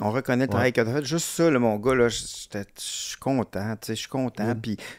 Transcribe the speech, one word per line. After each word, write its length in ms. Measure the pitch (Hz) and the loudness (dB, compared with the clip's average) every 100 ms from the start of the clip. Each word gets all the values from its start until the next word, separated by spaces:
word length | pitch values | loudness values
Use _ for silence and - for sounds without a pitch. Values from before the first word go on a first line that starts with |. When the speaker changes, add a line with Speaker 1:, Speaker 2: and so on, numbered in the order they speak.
Speaker 1:
on 100 | 107 | -2
reconnaît 360 | 117 135 123 131 | 0 0 2 2
le 20 | |
Speaker 2:
Ouais. 0 | |
Speaker 1:
travail 240 | 110 127 | 2 2
que 80 | 123 | 4
t'as 120 | 113 | 2
fait. 100 | 135 | 0
Juste 220 | 135 165 - | -2 -2 -2
ça, 220 | - 165 | 2 4
là, 80 | 135 | 6
mon 180 | 120 104 | 4 2
gars, 180 | 113 | 2
là, 140 | 131 117 | 4 4
j-, 180 | 110 - - - | 2 -8 -12 -12
j'étais, 140 | 104 101 - | -10 -12 -12
je 60 | |
suis 340 | - - - - | -10 -8 -10 -6
content, 580 | - 135 104 92 104 110 | -2 -2 -2 -4 -4 -6
tu 60 | - | -6
sais, 60 | |
je 60 | 110 | -8
suis 80 | - | -6
content, 400 | 135 127 - 107 | -4 -4 -2 -2
Speaker 2:
Good. 140 | 113 | -2
Speaker 1:
puis, 140 | 104 101 | -4 -6
tu 80 | - | -8